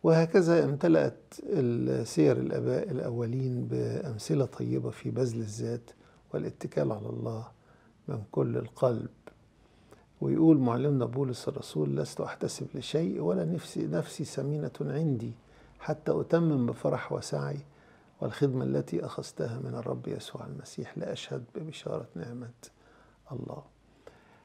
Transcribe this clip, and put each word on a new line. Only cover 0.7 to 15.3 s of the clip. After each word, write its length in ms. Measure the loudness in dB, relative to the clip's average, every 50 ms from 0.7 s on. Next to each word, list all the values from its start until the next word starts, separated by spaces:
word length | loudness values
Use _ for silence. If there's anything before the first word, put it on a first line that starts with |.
| 2 2 6 6 8 8 6 4 0 -4 -20 -18 -16 -14
السير 920 | -6 -2 0 2 2 2 2 2 2 0 0 0 -2 -2 4 6 6 6 6
الآباء 540 | 4 2 0 -2 0 0 0 0 0 0 -2
الأولين 760 | -2 -2 -2 -2 -2 -2 -2 -2 -2 -2 -2 -2 -2 -2 -2 -2
بأمثلة 760 | -2 -2 -2 -2 -2 -4 -4 -6 -6 -8 -2 0 2 2 2
طيبة 460 | 0 -2 -4 -2 -2 0 0 -2 -4
في 200 | -6 -6 -6 -4
بذل 280 | 0 0 0 0 0 -4
الذات 500 | -6 -6 -6 -6 -4 -4 -4 -6 -8 -14 -20 _ -20 -20 -20 -20 _ _ -6
والاتكال 580 | -4 -4 -4 -8 -8 -10 -4 -2 0 0 0
على 140 | -2 -4 -6 -8
الله 380 | -6 -6 -4 -4 -6 -6 -10 -12 -18 _ _ -20 -20 -20 _ -20 _ _ _ -8
من 140 | -6 -6 -8 -4
كل 240 | -2 0 0 0 0
القلب. 520 | -4 -4 -6 -2 2 2 2 2 2 -4 -8 -10 _ _ -20 -20 _ _ _ _ _ _ _ _ _ -20 -20 -20 -20 -20 _ _ _
ويقول 380 | 0 2 4 6 8 8 8 8
معلمنا 460 | 6 2 2 2 2 2 2 2 2
بولس 440 | 0 0 -2 -2 -2 -4 -4 -4 -6
الرسول: 480 | -6 -6 -10 -6 -2 -2 0 0 0
"لست 240 | 0 -2 -4 -4 -6
أحتسب 460 | -6 -6 -4 -4 -4 -4 -4 -6 -8 -8 -8
لشيء 460 | -8 -8 -2 -2 0 0 0 -2 0
ولا 240 | 0 0 0 0 0
نفسي، 420 | 0 -2 -4 -6 -6 -6 -4 -4
نفسي 380 | -2 -2 -2 -2 -4 -6 -8 -8
سمينة 460 | -6 -4 -4 -4 -2 -2 -2 -4 -6 -6 -6
عندي 520 | -6 -4 -2 0 0 0 0 0 -2 -6